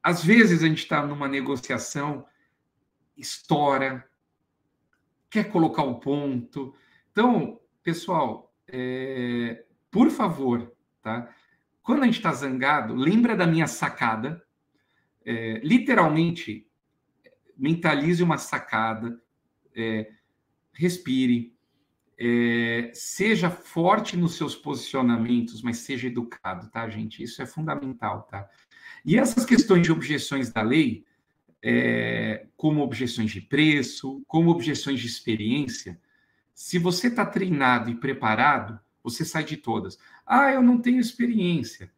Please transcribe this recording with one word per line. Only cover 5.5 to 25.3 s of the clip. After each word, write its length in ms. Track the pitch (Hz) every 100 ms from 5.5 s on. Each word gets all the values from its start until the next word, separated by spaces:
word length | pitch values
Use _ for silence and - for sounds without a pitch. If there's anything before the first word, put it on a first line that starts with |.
| 170 160 -
o 160 | 139 120
ponto. 760 | 139 143 143 123 117 143 135 _ _ _ _
Então, 480 | - 247 202 135 - _ _
pessoal, 680 | - 165 - 170 127 113 _ _ -
é, 960 | 127 127 127 131 131 123 120 117 117 - _ _
por 180 | 190 311
favor, 640 | 269 202 139 135 120 - _ _ _
tá? 320 | 110 117 120 _ _ _ _ _
Quando 200 | - 294
a 20 |
gente 160 | 247 -
tá 100 | 170
zangado, 640 | 127 139 127 139 147 110
lembra 400 | 123 143 220 240
da 100 | 202
minha 220 | 170 165 147
sacada, 760 | - 139 - 117 110 127 170 _ _ _ _ _ _ _ _
é, 340 | - 117 113 110
literalmente, 1040 | 143 247 247 220 165 151 170 170 - 107 _ _ _ _ _ _ _ _ _ -
mentalize 680 | 139 165 165 143 156 175
uma 140 | 175 143
sacada, 840 | - 139 - 110 113 110 117 117 _ _ _ _ _
é, 360 | 113 113 110 107 _ _ _ _ _ _
respire, 840 | - 175 175 - 131 127 120 117 _ _ _ _ _ _ -
é, 680 | 120 120 120 117 117 117 117
seja 560 | - - - 208 196 170
forte 680 | - - 170 175 214 -
nos 200 | 175 165
seus 200 | - 147
posicionamentos, 1080 | - 147 131 - 139 123 117 113